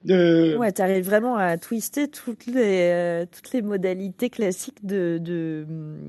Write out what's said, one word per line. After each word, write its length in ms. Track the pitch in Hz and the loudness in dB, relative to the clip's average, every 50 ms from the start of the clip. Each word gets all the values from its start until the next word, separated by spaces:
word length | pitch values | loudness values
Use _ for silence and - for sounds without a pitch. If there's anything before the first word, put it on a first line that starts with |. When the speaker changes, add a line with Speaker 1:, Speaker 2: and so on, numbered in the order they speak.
| - | 0
Speaker 1:
De 500 | 160 190 180 175 170 165 165 165 160 156 233 | 2 4 6 6 6 6 6 6 4 4 2
Speaker 2:
Ouais, 120 | 240 208 | 0 0
t'arrives 360 | 185 - 190 185 190 190 185 | 0 2 2 2 2 2 2
vraiment 300 | 190 208 214 226 254 247 | 2 2 2 2 2 0
à 200 | 214 190 175 170 | 0 0 0 0
twister 520 | 170 - - 233 226 202 - - 285 294 285 | -2 -4 -4 -4 -4 -4 -4 -4 -4 -4 -4
toutes 360 | - - - 247 220 - - | -6 -8 -12 -12 -12 -10 -8
les, 460 | 240 240 254 233 202 190 185 175 175 175 | -4 0 0 2 2 2 4 4 4 2
euh, 320 | 175 175 175 170 170 175 | 2 0 0 0 -2 -4
toutes 300 | 175 - - - - - | -6 -10 -16 -10 -6 -4
les 80 | 254 208 | -2 -2
modalités 640 | 208 208 190 180 185 185 185 196 190 180 - 247 240 | -2 -2 -2 -2 -2 -2 -4 -6 -10 -6 -4 -4 -4
classiques 560 | - - 220 185 190 - - 269 - _ 214 | -2 -2 -2 -2 -2 -4 -8 -12 -14 _ -8
de, 340 | 190 202 196 175 170 170 165 | -4 -2 -2 0 0 -2 -2
de, 480 | 170 170 175 170 165 160 156 156 151 156 160 160 156 151 151 151 147 | -4 -4 -4 -4 -4 -4 -6 -8 -8 -10 -10 -10 -10 -12 -12 -14 -14